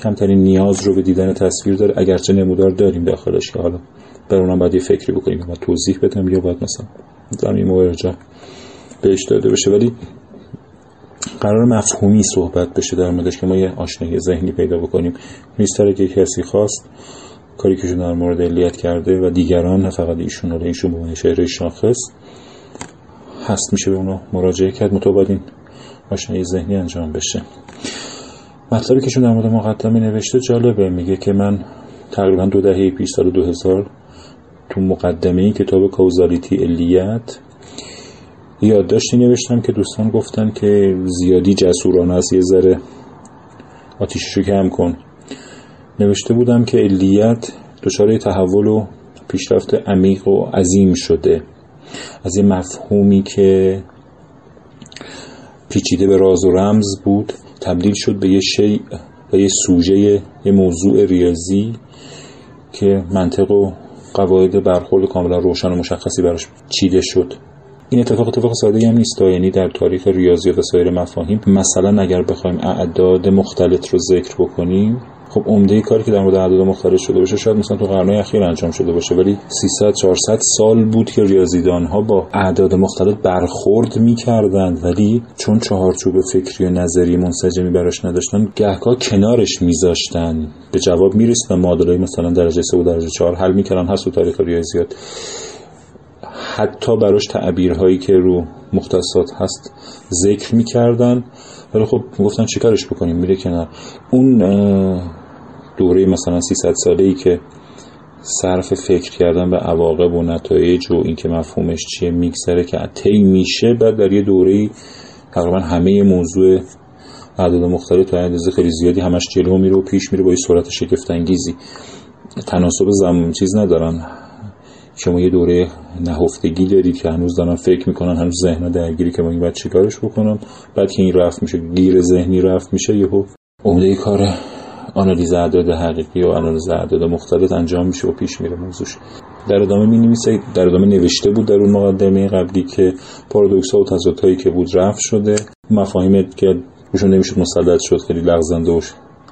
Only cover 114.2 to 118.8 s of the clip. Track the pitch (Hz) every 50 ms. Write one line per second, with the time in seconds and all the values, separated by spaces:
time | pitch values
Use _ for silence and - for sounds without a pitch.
114.2 | 98 104 98 95 92 95 98 104 104 104 - - - - - - - - - -
115.2 | - - - 90 85 87 90 95 87 80 87 85 87 95 101 101 101 98 92 90
116.2 | 85 82 - 95 92 92 92 92 - - - - - - - - - - - -
117.2 | - - - - 92 87 87 87 87 87 90 85 - - 87 92 95 - 92 87
118.2 | 90 87 87 85 85 92 - 101 87 85 80 80